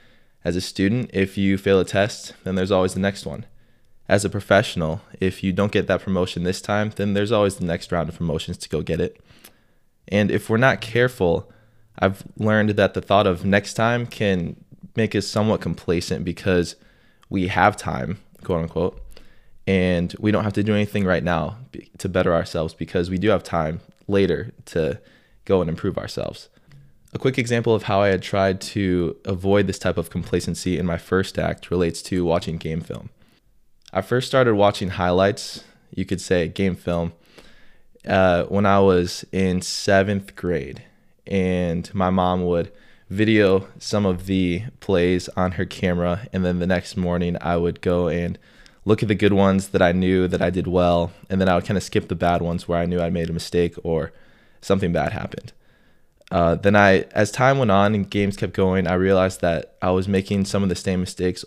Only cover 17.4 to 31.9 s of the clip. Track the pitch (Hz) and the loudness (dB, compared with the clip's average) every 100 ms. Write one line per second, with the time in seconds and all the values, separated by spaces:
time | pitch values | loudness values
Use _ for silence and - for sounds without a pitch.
17.4 | 90 98 90 - - 65 62 - - - | 0 4 4 2 -6 -6 -6 -8 -14 -20
18.4 | - 87 82 82 90 - - - - - | -4 -4 -2 -2 -4 -4 -16 -18 -20 -20
19.4 | - - - 95 92 87 87 - 107 104 | -20 -12 0 2 2 0 -2 -2 0 0
20.4 | 107 98 104 104 104 107 95 87 80 82 | 0 -2 0 0 0 0 0 0 0 -2
21.4 | 78 107 127 - - - 92 92 92 82 | -2 -8 -16 -18 -20 -10 -4 0 2 0
22.4 | 87 87 80 - 82 95 87 92 101 95 | -2 -4 -6 -6 -6 -2 -2 0 0 0
23.4 | - 85 78 85 - _ - 98 95 73 | 0 -2 -2 -6 -12 _ -2 0 2 0
24.4 | - - - 85 76 71 - _ _ _ | -6 -14 -8 -4 -2 -4 -12 _ _ _
25.4 | - 95 82 80 101 - - - 50 - | -2 0 0 -4 -4 -6 -8 -8 -8 -10
26.4 | - _ _ - - _ _ - 131 131 | -20 _ _ -20 -20 _ _ -4 -2 -2
27.4 | 120 120 117 110 - 98 101 95 - 101 | -2 0 2 0 2 2 2 2 -2 0
28.4 | 98 95 - 107 98 90 85 - - 95 | 0 0 -4 -2 0 2 0 -4 -6 -4
29.4 | 95 101 95 92 92 90 85 90 85 - | 2 2 2 -2 -2 -2 -4 -6 -2 -2
30.4 | - 82 92 82 87 85 - 92 95 - | -2 -6 -2 -2 -2 -4 0 0 0 -2
31.4 | 82 80 - 87 85 | -4 -4 -4 0 0